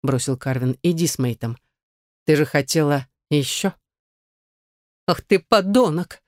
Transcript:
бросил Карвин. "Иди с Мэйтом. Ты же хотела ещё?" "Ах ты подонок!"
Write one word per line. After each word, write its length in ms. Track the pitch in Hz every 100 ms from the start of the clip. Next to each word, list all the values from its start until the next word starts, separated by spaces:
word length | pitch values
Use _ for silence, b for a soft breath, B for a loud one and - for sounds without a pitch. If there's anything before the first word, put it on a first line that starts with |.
бросил 360 | - 131 - 127
Карвин. 400 | 135 127 123 127
"Иди 240 | 175 165 165
с 140 | -
Мэйтом. 380 | 123 113 117 117 _ _ _ _ _ _ -
Ты 100 | 151
же 100 | 151
хотела 640 | 147 139 165 147 143 131 _ _
ещё?" 440 | 147 131 - 196 - _ _ _ _ _ _ _ _ _ _ _ _ -
"Ах 140 | 175
ты 180 | - 190
подонок!" 840 | _ 214 190 226 226 156 180 -